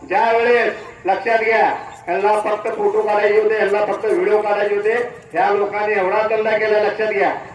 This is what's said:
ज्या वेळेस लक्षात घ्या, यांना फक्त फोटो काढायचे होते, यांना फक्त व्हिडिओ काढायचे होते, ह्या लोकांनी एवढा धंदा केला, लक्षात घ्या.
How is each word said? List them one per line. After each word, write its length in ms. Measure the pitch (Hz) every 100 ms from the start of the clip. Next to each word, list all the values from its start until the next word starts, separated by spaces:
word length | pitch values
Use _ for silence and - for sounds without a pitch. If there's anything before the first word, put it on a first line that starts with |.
| 135
ज्या 240 | 190 226
वेळेस 400 | 226 233 240 214 - - -
लक्षात 340 | 180 185 233 226
घ्या, 280 | 220 226 165 - - - -
यांना 280 | 185 202 214
फक्त 360 | 208 214 226 220
फोटो 260 | 202 214
काढायचे 400 | 214 208 208 214
होते, 120 | 214
यांना 380 | 220 196 202 208
फक्त 120 | 196
व्हिडिओ 360 | 220 175 190 214
काढायचे 340 | 208 202 202
होते, 200 | 202 214 240 - - -
ह्या 180 | 160 196
लोकांनी 440 | 202 202 202 214
एवढा 280 | 208 185 208
धंदा 280 | 214 220 220
केला, 280 | 214 220 208
लक्षात 280 | 202 - 214
घ्या. 280 | 202 175 - -